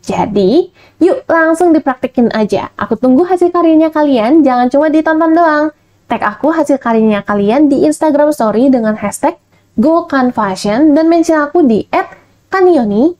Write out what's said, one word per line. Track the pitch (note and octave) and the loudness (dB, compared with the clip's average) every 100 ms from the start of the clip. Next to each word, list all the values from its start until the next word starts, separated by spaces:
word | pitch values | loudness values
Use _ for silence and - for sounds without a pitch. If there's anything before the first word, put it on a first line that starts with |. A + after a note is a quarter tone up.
| - | -8
Jadi, | - B3+ G3+ F#3+ C#4+ F#4 _ _ _ | -6 -2 0 2 2 -2 _ _ _
yuk | E4+ C5 - | 0 0 -2
langsung | E4 D#4+ E4 F4+ | 0 0 0 2
dipraktekin | D#4+ - B3+ B3+ - A#3 A3 | 2 0 -6 -6 -2 0 0
aja. | G#3 F#3+ - - | -2 -4 -6 -10
Aku | G#3 | -6
tunggu | A3 B3+ B3+ F4+ | -2 2 2 2
hasil | F#4 F4 | 0 0
karyanya | F4 E4 D#4+ D#4+ | 2 2 2 2
kalian, | D#4 D4+ C4 G#3+ D#4+ C4 | 0 0 0 2 2 2
jangan | B3 B3 | 2 0
cuma | C#4 D#4 | 0 0
ditonton | D#4 D#4+ D#4+ E4 | 0 0 0 2
doang. | D#4+ E4+ D4+ D4+ - _ _ _ | 2 2 0 -2 -6 _ _ _
Tag | A#3 | -6
aku | G#3 G#3 C#4+ | -6 -4 -4
hasil | D#4+ C#4+ C#4 | -2 0 -2
karyanya | A#3+ A3+ A3 G#3 G3+ | 0 0 0 0 -2
kalian | G#3 G3+ B3 D4+ | -2 0 2 2
di | C4+ D#4 | 2 0
Instagram | D4+ D#4 C#4+ D4 | 0 -2 2 0
Story | D4+ A3+ G#3 C4+ | 0 -2 0 2
dengan | B3+ A3 | 2 0
hashtag | G#3+ G#3 - D4 F4 _ _ _ - | -4 -8 -4 -4 -4 _ _ _ -2
Go | B3 E4 E4 | 0 0 -2
Can | C#4 B3 | -2 -2
Fashion | B3 G#3 F#3+ G#3 A3 D#4 | -2 -4 -4 -4 0 2
dan | C#4+ D#4+ | 2 2
mention | E4+ E4 D#4 | 0 0 -2
aku | D4 F4 C#4+ | 0 0 2
di | G#3+ - | 0 -2
at | E4+ F#4+ - _ _ _ | -6 -6 -14 _ _ _
Kanioni | F#4+ F#4 D#4+ A3+ G3+ D4+ F4 | 0 2 2 0 0 -2 -2